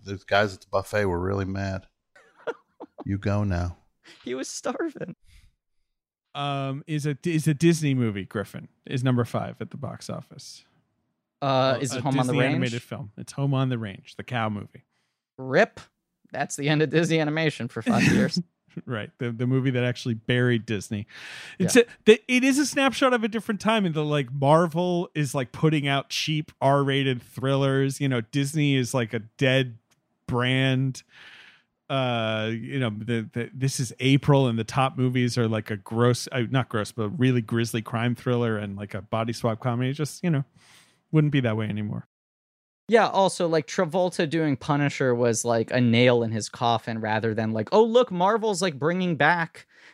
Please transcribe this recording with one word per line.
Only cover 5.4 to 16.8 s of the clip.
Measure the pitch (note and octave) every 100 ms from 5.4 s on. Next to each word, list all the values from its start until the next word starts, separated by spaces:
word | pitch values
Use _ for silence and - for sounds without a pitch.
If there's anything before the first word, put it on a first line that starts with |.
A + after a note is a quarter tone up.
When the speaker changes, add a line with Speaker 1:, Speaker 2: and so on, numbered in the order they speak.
| - _ _ _ _ _ _ _ _
Speaker 3:
Um, | C#3+ C#3+ C#3 C3+ C#3 D#3+
is | D3+ D3
a, | C#3 F3
is | D#3+ D#3
a |
Disney | D3 E3+ D#3+ D3+
movie, | C3 A#2 G2+ F2+
Griffin, | G#2+ G2+ - - _ -
is | B2+
number | C3 B2 A2+
five | A#2 G2+ A#2
at | A2+
the | -
box | - - -
office. | - - - - - _ _ _ _ _ _ _ -
Speaker 2:
Uh, | C#3 C3 C3 B2+
Speaker 3:
A, |
Speaker 2:
is | C3+
it | B2+
Speaker 3:
a |
Speaker 2:
Home | B2+ C3+
on | B2+
the |
Speaker 3:
Disney | B2
Speaker 2:
Range? | B2+
Speaker 3:
animated | C#3+ B2+ A#2+
film. | - G#2 G#2+ -
It's | A#2+
Home | - C#3
on | C3+ C3
the | A#2+
Range, | G#2+ F#2+ - -
the |
cow | - B2 A2
movie. | G#2 G#2 - _ _ _ _ _ -
Speaker 2:
rip. | C3 C#3+ A3+ - - _ _ _ _
That's | C3 C#3 -
the | C#3+
end | D3+